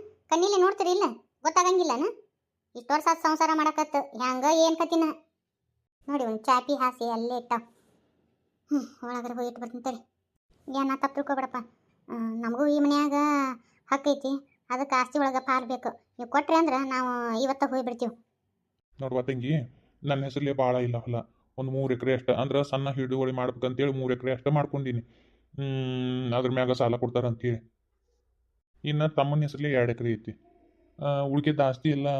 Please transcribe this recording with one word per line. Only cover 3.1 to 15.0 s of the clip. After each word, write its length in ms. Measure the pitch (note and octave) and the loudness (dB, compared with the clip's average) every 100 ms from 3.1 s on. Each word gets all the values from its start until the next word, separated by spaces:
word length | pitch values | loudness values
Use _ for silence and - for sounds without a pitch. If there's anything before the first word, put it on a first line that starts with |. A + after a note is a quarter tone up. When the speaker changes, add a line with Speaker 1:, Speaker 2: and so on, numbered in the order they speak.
Speaker 1:
ಆತ್ 100 | E4 | 2
ಸಂಸಾರ 300 | D#4+ D#4 D#4+ | 2 2 2
ಮಾಡಕತ್ತು, 460 | D#4 D4+ D#4 D4+ C#4 | 4 2 0 0 -2
ಹೆಂಗ 440 | C4+ A3+ B3+ B3+ C#4+ | -2 -4 -2 0 4
ಏನ್ 240 | D#4+ E4 E4 | 6 6 4
ಕತಿನ? 280 | E4 E4 D#4 - _ _ _ _ _ _ _ _ - | 2 2 0 -2 _ _ _ _ _ _ _ _ -4
ನೋಡಿ, 160 | C#4+ | -2
ಒಂದ್ 160 | A#3 A3 | -2 -2
ಚಾಪಿ 340 | B3 B3+ B3+ | 2 2 2
ಹಾಸಿ 360 | C#4+ B3+ B3+ A#3 | 0 0 -2 -4
ಅಲ್ಲೇ 280 | A3+ A#3 B3 | -4 -4 -4
ಇಟ್ಟ. 140 | A#3+ A#3 A#3 _ _ _ _ _ _ _ _ _ - | -4 -4 -6 _ _ _ _ _ _ _ _ _ -2
ಹ್ಮ್, 140 | C#4+ A#3 - | -2 -2 -12
ಒಳಗಡೆ 320 | A#3+ B3 A#3+ | -8 -8 -6
ಹೋಗಿ 120 | A#3+ A#3+ | -6 -6
ಇಟ್ಟು 140 | A#3+ | -6
ಬರ್ತೀನಿ 220 | A#3 A#3+ | -12 -8
ತಡಿ. 140 | C4 A3+ - _ _ _ _ _ - C4+ | -8 -8 -12 _ _ _ _ _ -8 -2
ಏನ 160 | C4+ C4+ | 0 0
ತಪ್ಪು 180 | C#4 | -2
ತಿಳ್ಕೊಬೇಡಪ್ಪ. 420 | C#4+ C#4+ C4+ C4 B3+ A#3 _ _ _ - | -4 -4 -4 -4 -8 -12 _ _ _ -12
ಆ, 20 | A#3 | -8
ನಮಗೂ 500 | A3+ A3+ A#3 A#3 D4 | -6 -6 -4 0 2
ಈ 120 | D4 | 4
ಮನ್ಯಾಗ 340 | C#4+ C#4+ D4 C#4+ D4 C#4+ C4+ A#3+ _ _ - | 4 4 2 2 2 2 0 -4 _ _ -4
ಹಕ್ಕೈತಿ, 360 | C#4 C#4+ C#4 C4 C#4 - _ - | -2 0 -2 -2 -6 -8 _ -8
ಅದಕ್ಕೆ 260 | B3+ C#4 | -4 0
ಆಸ್ತಿ 220 | B3+ | 0